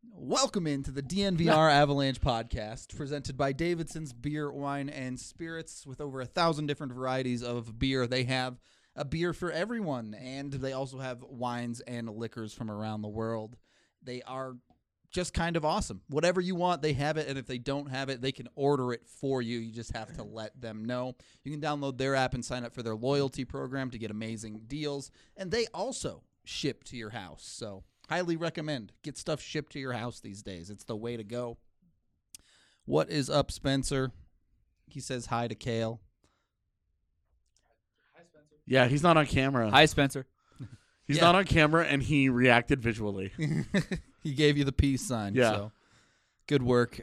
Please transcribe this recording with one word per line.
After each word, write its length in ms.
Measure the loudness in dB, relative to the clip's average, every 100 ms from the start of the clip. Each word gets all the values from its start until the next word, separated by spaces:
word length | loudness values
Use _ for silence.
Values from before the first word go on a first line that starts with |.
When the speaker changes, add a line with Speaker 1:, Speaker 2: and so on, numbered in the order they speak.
| -20
Speaker 1:
Welcome 540 | -12 0 2 2 2 0
into 240 | -2 -4
the 120 | -8
D 200 | -4 0
N 140 | 2 4
V 120 | 6
R 200 | 8 8
Speaker 2:
<laughs> 0 |
Speaker 1:
Avalanche 500 | 8 6 4 0 0
podcast, 760 | 0 0 -2 -6 -6 -10 -12 -10
presented 400 | -6 -6 -6 -2
by 160 | -2
Davidson's 600 | 0 -2 -2 -4 -8 -10
Beer, 380 | -8 -6 -4 -4
Wine, 380 | -4 -4 -4 -6
and 300 | -8 -8 -8
Spirits. 680 | -12 -12 -10 -10 -12 -16 -16
With 140 | -10
over 200 | -8 -6
a 60 | -4
thousand 400 | 2 4 4 0
different 260 | -2 -6
varieties 500 | -4 -2 0 0 -2
of 360 | -2 -6 -6 -2
beer, 280 | 0 2 2
they 180 | 0
have 340 | 0 0 -2 -8 _ _ _ -10
a 80 |
beer 280 | -6 -2 -2
for 200 | -2 -4
everyone, 600 | -4 -4 -2 -2 -4 -6
and 380 | -12 -12 -10 -8
they 200 | -4 -4
also 260 | -4 -6 -6
have 240 | -8 -10
wines 580 | -14 -8 -6 -4 -6 -8
and 260 | -8 -8 -8
liquors 440 | -8 -8 -8 -10
from 180 | -8 -8
around 320 | -6 -6 -6
the 60 | -6
world. 480 | -4 -4 -4 -8 -16 _ _ _ _
They 200 | -12 -12
are 340 | -10 -10 -8 -12 _ _ _ _ _
just 240 | -4 -2
kind 220 | 0 0 2
of 80 |
awesome. 360 | 4 2 0 -8 -2
Whatever 320 | 4 6 4
you 140 | 0
want, 280 | 2 2 2
they 100 | 2
have 220 | 2 0 0
it, 120 | -2
and 80 | -6
if 80 | -6
they 120 | -6
don't 320 | -2 -4 -4
have 180 | -6 -4
it, 120 | -2
they 100 | -4
can 160 | -4 -12
order 380 | 0 2 4 2
it 100 | -4 -8
for 360 | -6 -2 0
you. 160 | 0 -4
You 140 | -6
just 200 | -10 -8 -8
have 160 | -8
to 80 | -12
let 360 | -12 -12 -12 -12
them 240 | -12 -8
know. 320 | -4 -4 -6 -10 _ _
You 60 | -10
can 80 | -6
download 380 | -4 -2 -4 -2
their 160 | 0
app 180 | 2 2
and 100 | -2
sign 200 | -6 -6
up 80 | -8
for 80 | -6
their 120 | -6
loyalty 500 | -2 0 2 0 -4
program 460 | -8 -8 -6 -6 -6
to 80 | -6
get 120 | -8
amazing 520 | -6 -8 -8 -10 -14 -10
deals, 440 | -6 -4 -6 -10 _ _ -12
and 140 | -4
they 160 | -2 -2
also 480 | -4 -6 -6 -8 -10 _ _
ship 400 | -12 -4 -4 -4
to 120 | -12 -12
your 140 | -10
house. 340 | -10 -12 -16
So 400 | -16 -12 -12 -12 -18 _ -6
highly 280 | -2 0 -2
recommend. 560 | -2 -4 -4 -6 -8 _
Get 140 | -14 -8
stuff 220 | -4 -4
shipped 320 | -4 -6 -6
to 60 | -8
your 120 | -6
house 280 | -6 -6 -8
these 220 | -14 -14
days. 260 | -12 -12 -12
It's 140 | -14
the 120 | -8 -6
way 200 | -6 -8
to 80 |
go. 340 | -6 -6 -8 -10 _ _ _ _ _ _ _ -20 _ _ _ _
What 240 | -2 0 0
is 180 | -2 0
up, 200 | 0 0
Spencer? 580 | -4 -2 -2 0 -2 -2 -6 -20 _ _ _ _ _ _
He 120 | -14
says 260 | -8 -8 -4
hi 200 | -4 -4
to 60 |
Kale. 460 | -6 -4 -2 -2 -6 _ _ _ _ _ _ _ _ _ _ _ _ _ _ _ _ _ _ _ _ _ _ _ _ _ _ 2
Speaker 2:
Yeah, 200 | 6 6
he's 160 | 6
not 140 | 6 6
on 100 | 6
camera. 420 | 2 2 2 6
Speaker 3:
Hi, 160 | 8 8
Spencer. 400 | 6 2 0 -10 _ _ -18 -18 -18 _ _
Speaker 2:
He's 120 | 0 6
Speaker 1:
Yeah. 80 |
Speaker 2:
not 100 | 8
on 100 | 8
camera, 400 | 6 6 8 6
and 160 | 4 0
he 260 | 4 4 6
reacted 520 | 6 8 8 6 2
visually. 520 | 2 0 -4 -4 -8 -4
Speaker 1:
<laughs> 60 | -2 -2 2 0 0 -8 -10 _
He 120 | -4
gave 240 | 4 4 4
you 60 |
the 80 | 2
peace 280 | 2 2 0
sign. 340 | -2 -4 0
Speaker 2:
Yeah. 160 | 4 4
Speaker 1:
So. 200 | 2 -4 -14 _ _ _ _ _ _ 0
Good 160 | 2
work. 380 | 6 4 4 -2